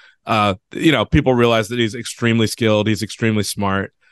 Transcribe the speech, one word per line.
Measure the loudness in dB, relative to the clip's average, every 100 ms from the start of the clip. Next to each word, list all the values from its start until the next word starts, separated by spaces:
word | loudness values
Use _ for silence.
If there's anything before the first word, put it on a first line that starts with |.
| -20 _ -2
Uh, | 0 0 -2 _
you | -2 2
know, | 2
people | 2 2 2
realize | 2 4 2 0
that | -2
he's | -4
extremely | -4 -12 -4 0 2 0
skilled. | 0 2 2 0
He's | -2
extremely | -4 -4 -2 -2
smart. | -4 -4 -2 -2 -4 _ _